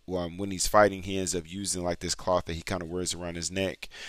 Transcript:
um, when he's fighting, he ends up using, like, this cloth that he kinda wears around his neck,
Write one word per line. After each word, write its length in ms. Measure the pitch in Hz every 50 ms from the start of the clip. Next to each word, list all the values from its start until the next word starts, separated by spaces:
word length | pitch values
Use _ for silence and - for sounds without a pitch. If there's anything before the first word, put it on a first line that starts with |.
| - - 92
um, 240 | 90 87 82 85 90
when 140 | 101 98
he's 160 | 95 87 - -
fighting, 340 | - 104 104 101 98 95
he 160 | 92 98 98 95
ends 160 | 95 85 85
up 80 | 87 80
using, 380 | 80 87 101 101 87 87 92
like, 160 | 87 87 85 -
this 160 | 90 85 -
cloth 300 | - - 92 90 90 -
that 100 | - 85
he 80 | 82
kinda 240 | - - 98 90 87
wears 280 | 80 87 90 90 85 -
around 200 | 85 87 87 85
his 160 | 85 82 82
neck, 380 | 92 95 95 92 69 - - - - - -